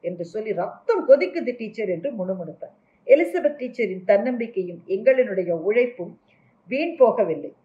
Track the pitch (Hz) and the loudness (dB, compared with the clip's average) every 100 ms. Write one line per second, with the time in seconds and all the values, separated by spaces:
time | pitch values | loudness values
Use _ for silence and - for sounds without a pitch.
0 | 170 170 170 214 220 170 185 - - 427 | -8 -8 -10 -8 -6 -6 -6 -10 -2 -2
1 | 302 277 359 339 247 247 220 - 208 170 | 6 6 6 -2 -6 -6 -10 -6 -4 -4
2 | 269 233 185 185 160 - - _ _ _ | -4 -6 -6 -6 -8 -14 -18 _ _ _
3 | - 277 349 359 294 294 247 - 214 185 | 6 6 6 0 -4 -4 -10 -4 -4 -4
4 | 185 202 240 247 226 - 175 170 - 190 | 2 2 2 -4 -6 -6 -8 -10 -6 0
5 | 233 254 226 190 175 165 175 226 247 - | 2 2 2 0 -2 -2 0 0 0 -2
6 | 170 - _ _ _ _ _ 254 339 - | -14 -14 _ _ _ _ _ -6 -4 4
7 | 247 180 185 151 147 - | 4 4 0 -2 -8 -16